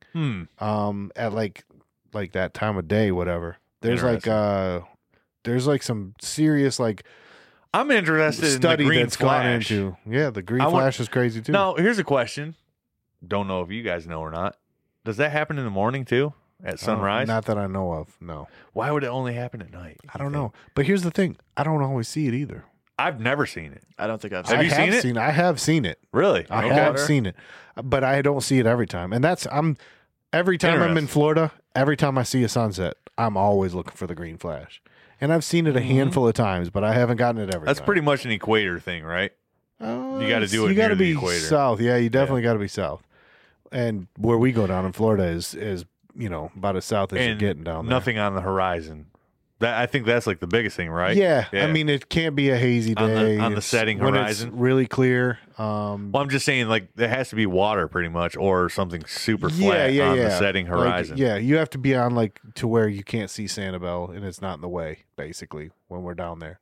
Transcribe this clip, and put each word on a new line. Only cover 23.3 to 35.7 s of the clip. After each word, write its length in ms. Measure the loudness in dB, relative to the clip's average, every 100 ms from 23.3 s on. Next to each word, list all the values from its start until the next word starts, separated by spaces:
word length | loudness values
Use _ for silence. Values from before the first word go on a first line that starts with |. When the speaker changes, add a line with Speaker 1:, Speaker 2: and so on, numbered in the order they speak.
| 0 -2
Speaker 1:
seen 280 | -4 -14
it. 100 | -16 _ -6
Speaker 3:
I 80 | -4
don't 120 | -4
think 140 | -6
I've 140 | -6 0
Speaker 1:
Have 120 | 2
Speaker 2:
I 20 |
Speaker 1:
you 60 | 4
Speaker 2:
have 60 | 4 4
Speaker 1:
seen 80 |
it? 80 | 2
Speaker 2:
seen, 140 | 2 0
I 120 | 0
have 280 | 2 2 2
seen 260 | 2 2 0
it. 140 | -6 _
Speaker 1:
Really? 340 | 2 4 2 0
Speaker 2:
I 160 | -2 2
Speaker 1:
Okay. 80 |
Speaker 2:
have 200 | 4 4
Speaker 3:
Water? 120 | 2 2
Speaker 2:
seen 200 | 2 0
it, 80 | -6 -18 -20 -18 -10
but 200 | -2 0
I 180 | 2 2
don't 180 | 2 0
see 160 | 2 4
it 60 | 4
every 220 | 2 0
time. 260 | -4 -4
And 100 | 0
that's, 220 | 2 0 -2
I'm, 260 | 0 0 0 -8 _ _ _ -4
every 240 | 0 0 2
time 180 | 2 4
I'm 40 |
in 80 | 4
Speaker 1:
Interesting. 180 | 2 2
Speaker 2:
Florida, 440 | 2 4 4 0 -4 _ 0
every 200 | 2 2
time 220 | 2 2
I 60 |
see 200 | 0 2
a 60 | 2
sunset, 460 | 2 0 -2 -4 -6 -10 -2
I'm 180 | 0 2
always 360 | 2 4 2 -2
looking 180 | -8
for 140 | -10 -10
the 80 | -8
green 220 | -10 -10
flash. 440 | -10 -10 -12 -20 _ _ -18 -4
And 100 | 0
I've 120 | 2
seen 240 | 2 2
it 80 | 2